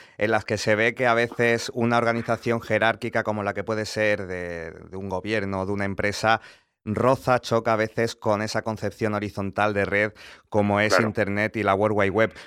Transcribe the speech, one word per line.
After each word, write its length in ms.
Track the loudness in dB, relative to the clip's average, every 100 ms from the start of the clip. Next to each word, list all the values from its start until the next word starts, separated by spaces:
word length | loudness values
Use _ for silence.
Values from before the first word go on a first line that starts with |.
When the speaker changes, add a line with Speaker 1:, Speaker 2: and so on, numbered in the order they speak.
| -18 -4
Speaker 1:
en 140 | 0
las 140 | 0 0
que 120 | -2
se 180 | 2 2
ve 200 | 2 2
que 120 | 2
a 60 |
veces 580 | 2 0 2 2 2 -2
una 240 | -2 0 2
organización 640 | 2 0 -2 -2 -2 -2
jerárquica 640 | 0 0 2 0 -2 -2
como 200 | -2 -2
la 100 | -4
que 100 | -4 -4
puede 200 | -4 -4
ser 420 | -2 0 0 -2
de, 440 | -8 -8 -8 -10
de 240 | -14 -14 -12
un 140 | -6
gobierno 520 | -6 -2 -2 -2 -4
o 40 | -2
de 80 |
una 120 | -2 -4
empresa 540 | -2 -4 0 2 2 -2 -20 _ _ -6
roza, 520 | 0 2 2 2 0
choca 340 | 2 0 2
a 40 | 0
veces 380 | 0 -2 -2 -2
con 280 | 0 0
esa 180 | 0 -4
concepción 540 | -4 -4 -6 -4 -2 -2
horizontal 580 | -4 -6 -6 0 0
de 120 | 2 0
red 260 | 2 0 -2 -20 -20 _
como 300 | 0 2 4
es 140 | 4
Speaker 2:
Claro. 140 | 4 2
Speaker 1:
Internet 480 | 0 0 0 -2 0
y 80 |
la 100 | 2
World 240 | 4 2 2
Wide 140 | 2
Web. 220 | 4 2 0